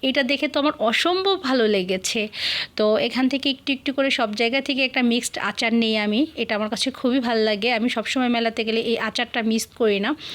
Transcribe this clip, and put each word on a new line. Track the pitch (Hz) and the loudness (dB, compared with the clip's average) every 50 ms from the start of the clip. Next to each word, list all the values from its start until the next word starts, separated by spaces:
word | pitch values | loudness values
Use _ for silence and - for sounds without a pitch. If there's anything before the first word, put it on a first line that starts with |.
এটা | - 262 254 285 277 | 0 0 0 0 0
দেখে | 247 285 262 302 294 | 0 0 0 -2 -2
তো | 294 302 | 0 0
আমার | 277 302 302 302 | 0 0 0 0
অসম্ভব | - 220 226 - - 330 359 381 381 392 392 370 - | 0 0 0 2 2 2 0 2 2 0 0 0 0
ভালো | 254 262 262 233 214 | 0 2 2 4 4
লেগেছে। | 208 196 185 180 190 185 185 - - 226 208 220 - - - - - - - - - | 2 2 0 0 -2 -4 -2 -4 -4 -2 -4 -4 -6 -6 -4 -4 -2 -4 -4 -6 -2
তো | - 214 214 214 - | 0 2 4 4 2
এখান | - 240 233 233 262 262 | 2 0 0 2 0 2
থেকে | 269 269 269 285 | 0 0 0 -2
একটু | 269 269 - - 277 | -2 -2 -2 -4 -4
একটু | 262 - - 269 | -2 -2 -4 -2
করে | - 269 269 | 0 0 0
সব | 269 - 240 214 208 | 2 0 0 -2 0
জায়গা | 214 233 233 233 269 | 0 0 2 2 0
থেকে | 269 277 285 254 269 | -2 -2 -2 0 0
একটা | 254 262 269 | 0 0 2
মিক্সড | 247 240 233 247 247 - - - | 2 2 2 2 0 -2 -6 -4
আচার | - 196 214 - - 226 226 | -4 -4 -4 -2 -2 0 2
নিই | 233 226 220 220 214 | 2 2 2 2 0
আমি, | 208 208 208 220 302 311 - | 0 0 2 0 0 0 -2
এটা | - 233 220 220 | -8 -4 -4 -2
আমার | 208 214 214 | -2 -2 -4
কাছে | 233 - - 269 | -4 -2 -4 -4
খুবই | 254 - - 254 247 277 | -4 -2 -2 0 0 2
ভাল | 247 233 233 220 | 0 2 0 2
লাগে। | 220 214 214 208 196 240 247 | 2 2 0 0 0 0 0
আমি | 220 220 247 | 2 0 0
সবসময় | 240 240 214 - - 269 254 247 | -2 -2 -4 -2 0 0 2 2
মেলাতে | 240 233 233 233 226 - 226 | 2 2 0 0 -2 -2 -2
গেলে | 220 220 226 | -2 0 -2
এই | 233 240 233 220 | 0 0 -2 -2
আচারটা | - 220 214 - 247 233 - 254 | -2 -4 -2 -4 -4 -2 -2 -2
মিস | 226 220 220 226 - - | 0 0 0 0 -2 -4
করি | - - 247 214 202 196 | -4 0 2 2 2 2
না, | 196 226 302 311 - - - | 2 0 -2 -4 -6 -12 -12